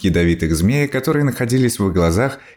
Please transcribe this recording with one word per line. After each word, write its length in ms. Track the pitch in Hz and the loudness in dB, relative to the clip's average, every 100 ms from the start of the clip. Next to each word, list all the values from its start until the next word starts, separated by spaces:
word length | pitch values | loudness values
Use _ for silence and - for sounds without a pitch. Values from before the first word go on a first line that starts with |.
ядовитых 500 | 95 85 85 85 80 | -2 2 2 0 -2
змея, 320 | 78 92 143 143 | 0 0 0 -2
которые 380 | 131 143 147 | -2 -2 0
находились 560 | 143 - 120 131 123 - | 0 -2 -2 0 0 0
в 80 | 98 | -2
их 40 | |
глазах 460 | 87 85 87 135 - - | 2 2 2 -2 -4 -18